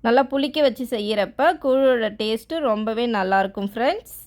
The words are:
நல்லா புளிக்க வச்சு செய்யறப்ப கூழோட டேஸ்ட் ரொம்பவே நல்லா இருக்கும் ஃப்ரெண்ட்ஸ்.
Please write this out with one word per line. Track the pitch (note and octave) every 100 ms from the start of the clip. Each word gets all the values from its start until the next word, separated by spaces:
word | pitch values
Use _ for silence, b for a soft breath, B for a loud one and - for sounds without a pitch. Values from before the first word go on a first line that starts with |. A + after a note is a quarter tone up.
| A3+
நல்லா | A#3+ C4+
புளிக்க | C#4 C#4+ D4+ C#4+
வச்சு | A#3 A#3+
செய்யறப்ப | A#3 G#3 G#3+ G3 - D4 F4+ C#4
கூழோட | C4 C4+ B3 A3 G#3
டேஸ்ட் | G#3+ A3 - E4 C#4+
ரொம்பவே | G#3+ G#3+ A3 A#3+ A3
நல்லா | F#3 G3
இருக்கும் | G3 G3+ G3 A3
ஃப்ரெண்ட்ஸ். | B3+ G4+ - -